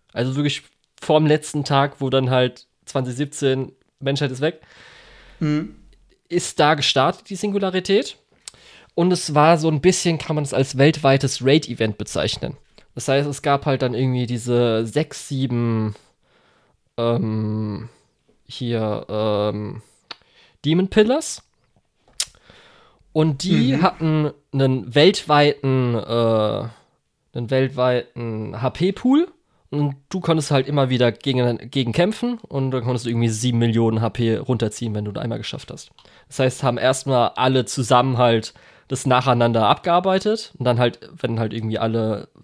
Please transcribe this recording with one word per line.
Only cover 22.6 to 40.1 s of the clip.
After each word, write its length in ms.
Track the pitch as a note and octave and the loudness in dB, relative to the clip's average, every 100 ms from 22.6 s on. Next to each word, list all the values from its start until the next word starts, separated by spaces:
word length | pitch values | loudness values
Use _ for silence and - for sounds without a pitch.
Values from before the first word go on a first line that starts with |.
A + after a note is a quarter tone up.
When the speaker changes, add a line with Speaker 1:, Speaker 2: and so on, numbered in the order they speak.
| - _ _ _ _ | -20 _ _ _ _
Speaker 1:
Und 300 | D#3 D#3+ C#3 | 0 0 0
die 320 | F3+ G#3 B3 D#3 | 0 2 2 2
Speaker 2:
Mhm. 60 | |
Speaker 1:
hatten 480 | F3+ - D#3+ D#3 D3+ - _ | 2 2 0 0 -2 -6 _
einen 420 | C3+ C3 C3 A#2+ | 0 2 0 0
weltweiten, 1000 | C#3 F3 - - D3 D3 - C3+ C3 B2 | 4 4 4 2 4 4 2 0 0 2
äh, 720 | A#2 - A#2 A2+ A2 G#2+ G#2 A2 - _ _ _ _ _ | -2 -2 0 2 2 0 -2 -6 -14 _ _ _ _ _
einen 180 | B2 A2+ | -10 -2
weltweiten 1120 | C3 C3+ C3+ B2+ B2 - A#2+ A#2 A2 G#2+ - | 0 0 0 0 0 -4 -10 -8 -6 -8 -4
H-P-Pool. 680 | B2+ - F3+ G3 B3+ C#4+ F4 _ _ _ - | -6 -2 -2 0 2 2 2 _ _ _ -8
Und 240 | D3 D3 C#3 - | -2 -2 -4 -8
du 120 | F#3+ | -6
konntest 300 | E3+ D#3+ C#3+ | 0 0 2
halt 160 | C#3 C3+ | 0 0
immer 240 | D3 C3 | 0 0
wieder 220 | B2 A#2+ | 2 2
gegen, 580 | A2+ C#3+ B2+ B2 A#2 A#2+ | 0 -2 0 0 -2 -4
gegen 220 | C#3 A#2 | -4 -2
kämpfen 460 | E3 F#3 - A#3+ A#3 | 0 0 0 -4 -6
und 340 | - C#3 C3+ | -8 -4 -2
dann 100 | B2+ | -2
konntest 240 | A#2+ B2 A#2 | -2 -2 -2
du 40 | |
irgendwie 180 | A#2 A#2 | 0 0
sieben 300 | G#2+ B2 A#2 | 0 0 2
Millionen 420 | A#2 A2+ A2+ A2 | 2 2 2 2
H 80 | A#2 | -2
P 280 | - A2+ G#2 | -2 0 0
runterziehen, 600 | G#2 A#2 G#2+ - A#2 G#2 | -2 -2 -2 -4 -6 -6
wenn 80 | |
du 80 | G#2 | -6
da 80 | F#2+ | -6
einmal 180 | A2+ A2+ | -6 -6
geschafft 320 | - - - | -8 -12 -14
hast. 220 | - - _ _ - - | -18 -18 _ _ -20 -12
Das 140 | - | -2
heißt, 220 | C3 - | -2 0
haben 120 | C3+ A#2+ | -2 0
erstmal 520 | B2+ C3 C#3 B2+ A2 - | 0 0 0 2 0 0
alle 300 | C3 C3 - | 0 2 -2
zusammen 520 | - A2+ B2 C3 B2 | -4 2 4 4 2
halt 340 | B2 A2+ - - - - - | 4 2 -2 -14 -20 -20 -8
das 180 | C3 C#3 | -4 2
nacheinander 640 | B2+ B2+ A#2+ A#2 A2+ G#2+ | 2 2 2 2 2 2
abgearbeitet 840 | D3 F3+ F3 F#3+ | 2 2 0 2